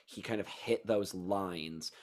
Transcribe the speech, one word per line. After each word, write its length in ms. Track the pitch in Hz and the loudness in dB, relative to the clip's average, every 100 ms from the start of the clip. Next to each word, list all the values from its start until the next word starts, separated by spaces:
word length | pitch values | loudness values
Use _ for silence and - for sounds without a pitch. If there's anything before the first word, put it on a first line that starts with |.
| - | -14
he 160 | - | -10
kind 180 | 107 110 | -2 -2
of 80 | 95 | -2
hit 380 | - - 117 107 | -6 2 2 4
those 280 | 107 101 | 4 4
lines, 800 | 92 90 98 95 87 78 80 78 - | -2 0 2 2 -2 -4 -6 -8 -12